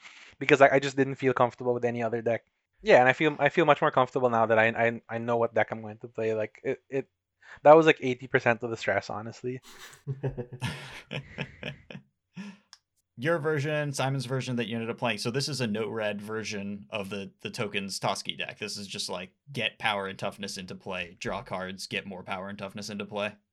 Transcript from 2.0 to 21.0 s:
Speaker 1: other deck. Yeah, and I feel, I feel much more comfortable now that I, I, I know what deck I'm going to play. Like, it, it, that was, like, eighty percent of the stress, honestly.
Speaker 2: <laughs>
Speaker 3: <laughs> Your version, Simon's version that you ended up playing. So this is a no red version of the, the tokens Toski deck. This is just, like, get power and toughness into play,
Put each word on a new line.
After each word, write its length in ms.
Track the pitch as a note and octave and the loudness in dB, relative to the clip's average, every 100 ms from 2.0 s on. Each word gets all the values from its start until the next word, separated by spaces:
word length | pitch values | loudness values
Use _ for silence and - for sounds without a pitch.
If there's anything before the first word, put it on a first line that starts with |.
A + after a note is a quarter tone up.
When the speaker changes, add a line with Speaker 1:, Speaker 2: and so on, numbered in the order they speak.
Speaker 1:
other 180 | A2+ A#2 | -2 -2
deck. 220 | A#2 A2 _ _ _ _ | -2 -2 _ _ _ _
Yeah, 160 | G#3 D3 | 6 8
and 100 | B2+ | 8
I 40 | |
feel, 240 | B2+ D#3 D3 | 4 2 2
I 100 | C#3+ | 2
feel 160 | - | 4
much 160 | D#3 C#3+ | 4 4
more 120 | D#3 | 4
comfortable 380 | C#3 B2+ C3+ B2+ | 2 2 2 2
now 160 | A2+ A2 | 4 4
that 120 | A2 | 6
I, 100 | A2 | 4
I, 320 | A#2 A#2 A#2 - | 4 0 0 -6
I 100 | A#2 | -6
know 180 | A#2 A#2+ | -2 0
what 180 | A#2 | 0
deck 140 | A2 G#2+ | 0 0
I'm 120 | A2+ | -2
going 160 | G#2+ G#2+ | -10 -14
to 100 | A#2+ | -12
play. 260 | A#2 A2 | -4 -2
Like, 240 | A2 G#2+ _ | -2 -4 _
it, 180 | C3 C3 - | -8 -8 -6
it, 180 | C3+ - _ _ _ - - | -8 -8 _ _ _ -20 4
that 140 | C#3+ D#3+ | 10 10
was, 100 | D#3 | 10
like, 120 | - | 4
eighty 260 | C3 B2 - | 0 -4 -2
percent 380 | C3 B2 A2+ | 0 2 0
of 60 | A#2+ | -2
the 60 | A2+ | -6
stress, 340 | - G2 - | 0 0 -2
honestly. 500 | G#2 A2+ - B2 B2+ - - - - - | -8 -10 -10 -10 -10 -12 -20 -20 -16 -12
Speaker 2:
<laughs> 340 | C3+ C3+ - B2 B2+ A2 - - - - | -6 -6 -6 -10 -8 -8 -8 -12 -18 -10
Speaker 3:
<laughs> 100 | D#3 - - D3 - - C#3 - - _ _ _ - G3+ - _ - _ _ _ - | -10 -10 -12 -12 -12 -14 -14 -16 -18 _ _ _ -16 -16 -18 _ -20 _ _ _ -6
Your 220 | C#3 E3+ | -2 0
version, 540 | D3+ D3+ D3 D3+ D3 | 0 -2 0 -2 -2
Simon's 320 | C#3 C3+ C#3 | -2 -2 -2
version 320 | B2 C3 B2+ A#2+ | -4 -4 -4 -4
that 100 | G#2+ | -2
you 100 | A#2 | -4
ended 120 | A2+ | -4
up 80 | A2+ | -4
playing. 220 | A#2+ G#2 | -2 -2
So 120 | A#2+ | -2
this 200 | B2+ C#3 | -2 -4
is 100 | C3 | -2
a 60 | A#2 | -2
no 240 | G#2+ G#2+ | -2 -2
red 320 | A2+ G#2+ G#2 | -2 -2 -4
version 640 | G#2 A2 G2+ G#2 G2+ G2+ - | -6 -8 -6 -8 -8 -10 -8
of 220 | G#2+ G2 | -8 -6
the, 200 | G2+ G2 _ | -8 -10 _
the 80 | G#2+ | -10
tokens 500 | G2 G#2 G#2 G2 - | -6 -4 -4 -6 -4
Toski 380 | A2 G2 - G2 | -2 -2 -4 -8
deck. 200 | - - | -10 -10
This 200 | G#2 G#2 | -10 -10
is 80 | G2 | -10
just, 240 | G2+ - | -8 -8
like, 200 | F#2 F#2+ _ - | -8 -12 _ -12
get 260 | A#2+ A2 - | -6 -6 -2
power 280 | A2+ G2+ G2 | -2 -2 -4
and 120 | F#2+ | -6
toughness 380 | G#2 - G2 G2 | -8 -8 -10 -10
into 180 | F#2 | -12
play, 440 | F#2+ G2 F#2 | -12 -10 -8